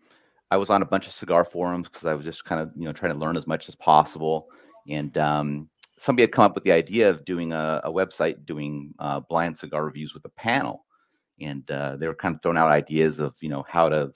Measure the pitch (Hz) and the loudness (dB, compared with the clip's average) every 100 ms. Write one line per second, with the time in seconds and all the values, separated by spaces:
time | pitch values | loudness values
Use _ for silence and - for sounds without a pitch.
0 | _ _ _ _ _ 98 101 101 95 98 | _ _ _ _ _ 0 4 2 2 -2
1 | - - 85 85 87 87 87 87 82 - | -4 -12 2 2 2 -2 -4 -4 -8 -6
2 | 82 76 78 - - 82 80 76 80 76 | -4 -4 -6 -12 -6 -4 -4 -8 -10 -6
3 | 90 76 78 82 78 80 - - - 78 | -6 -4 -4 -4 -4 -6 -6 -4 6 6
4 | 78 78 78 78 - - - - - 76 | 4 -2 -2 -2 -4 -20 -20 -20 -10 -8
5 | 73 - 76 76 73 73 78 _ - _ | -4 0 0 0 -2 -6 -10 _ -20 _
6 | - 123 113 - 104 - 95 85 82 110 | 0 4 4 6 4 4 4 4 4 4
7 | 104 80 76 87 82 80 78 78 71 85 | 4 4 -2 -4 -4 -4 -2 -2 -2 -2
8 | 95 - 80 - 73 76 73 73 73 - | -2 0 -2 -2 -10 -8 -6 -8 -12 -10
9 | 73 71 - 82 85 76 80 78 78 73 | -6 -6 -2 -2 -2 -4 -8 -6 -6 -8
10 | 76 - - - 113 131 - - _ _ | -12 -14 -20 -6 -2 0 -2 -6 _ _
11 | _ _ _ _ 73 69 65 71 71 69 | _ _ _ _ -10 -10 -8 -6 -6 -4
12 | 82 80 87 78 87 82 80 76 73 78 | -6 -4 -4 -2 0 4 6 4 2 2
13 | 80 73 71 - 78 71 - 85 82 76 | 2 2 -6 -6 -8 -8 -4 2 2 2
14 | 71 | -2